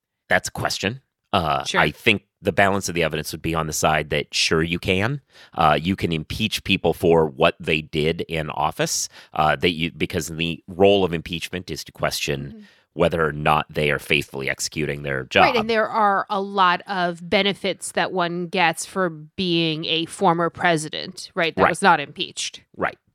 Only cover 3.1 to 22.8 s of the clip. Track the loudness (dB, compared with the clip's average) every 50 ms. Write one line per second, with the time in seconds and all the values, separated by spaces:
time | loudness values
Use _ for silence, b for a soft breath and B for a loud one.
3.1 | -2 -4 -6 -6 -8 -6 -4 -4 -2 -2 -2 -2 -2 0 2 2 2 2 0 -2
4.1 | -2 -4 -4 -2 -2 -2 0 0 2 0 0 0 -2 -2 -2 0 0 0 0 -2
5.1 | -4 -6 -10 b b b b b b 2 4 4 4 4 2 0 0 0 0 -2
6.1 | -2 -2 -4 -6 -6 -4 -4 -4 -4 -4 -2 0 0 2 2 0 0 2 4 4
7.1 | 6 6 4 2 2 2 2 2 2 0 -2 -2 0 0 -2 -2 -2 0 0 0
8.1 | 0 -2 -4 -6 -6 -6 -6 -6 -4 -2 -2 -2 -2 -2 -4 -4 -4 -4 -6 -8
9.1 | B B B B B 0 2 2 2 2 2 0 0 0 -2 -4 -4 -4 -4 -4
10.1 | -4 -4 -6 -4 -4 -4 -4 -4 -4 -6 -10 -8 0 4 6 6 6 6 4 2
11.1 | 0 -2 -4 -6 -8 -8 -8 -8 -8 -8 -8 -8 -10 -10 -10 -12 -8 -4 -4 -2
12.1 | -2 -2 -4 -4 -4 -4 -6 -10 -14 -16 B B B B B B B 2 2 2
13.1 | 2 2 0 0 -2 0 2 2 2 2 0 -2 -2 -2 0 0 0 -2 -2 0
14.1 | 0 0 0 -2 -8 -8 -6 -6 -6 -6 -6 -8 -6 -4 -4 -4 -4 -6 -6 -6
15.1 | -6 -6 -4 0 4 6 6 6 4 2 0 0 0 0 0 0 0 0 2 2
16.1 | 2 0 -2 -2 -4 -4 -4 -2 0 2 4 4 2 0 -2 -6 -4 -2 -2 -2
17.1 | -4 -6 -4 0 2 2 2 2 0 -2 -4 -6 -6 -6 -8 -6 -2 -2 -2 0
18.1 | 0 -2 -2 -2 -2 -4 -6 -2 0 2 4 4 2 0 -4 -6 -4 -2 -2 -2
19.1 | -4 -6 -14 -12 _ -4 -2 0 2 2 2 0 0 -2 -4 -2 -2 -2 -4 -6
20.1 | -4 0 2 2 4 4 2 -2 -2 0 2 2 2 2 0 -4 -8 -10 -10 -10
21.1 | -12 -14 -16 -10 -4 -2 -2 -2 2 4 4 4 4 4 4 4 4 4 2 -4
22.1 | -10 -10 -10 -10 -8 -8 -8 -8 -10 -12 _ _ _ -6